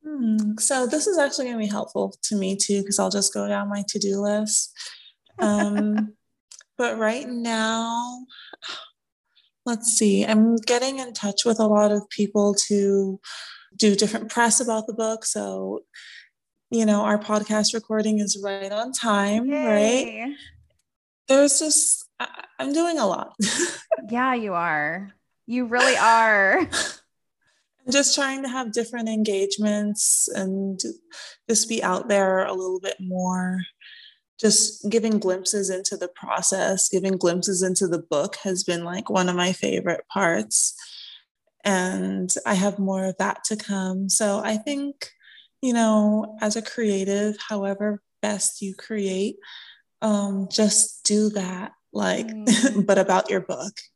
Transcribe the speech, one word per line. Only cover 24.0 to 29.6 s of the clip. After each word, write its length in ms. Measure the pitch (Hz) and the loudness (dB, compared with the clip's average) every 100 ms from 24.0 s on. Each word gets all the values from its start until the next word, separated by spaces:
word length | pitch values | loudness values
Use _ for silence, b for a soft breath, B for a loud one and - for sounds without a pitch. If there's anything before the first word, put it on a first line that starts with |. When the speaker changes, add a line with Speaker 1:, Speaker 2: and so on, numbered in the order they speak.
| 226 | -2
Speaker 2:
Yeah, 240 | 240 262 | -2 0
you 200 | 247 214 | 0 -2
are. 580 | 175 170 151 147 175 196 _ _ _ - | -2 0 0 -2 -4 -10 _ _ _ -6
You 200 | 240 247 | -4 0
really 320 | 240 254 247 | 4 4 6
are. 640 | 214 226 226 208 196 269 | 6 6 6 4 4 4
Speaker 1:
<laughs> 1300 | 330 - - - _ _ _ _ _ _ _ _ 254 | 2 -2 -6 -8 _ _ _ _ _ _ _ _ 0
I'm 60 | |
just 240 | 269 277 - | 2 4 2
trying 280 | 269 269 | 0 -2
to 60 | 269 | -4
have 220 | 254 240 | -4 -4
different 380 | 226 226 240 226 | -4 -4 -4 -4
engagements 1200 | 220 214 196 196 196 | 0 0 0 0 0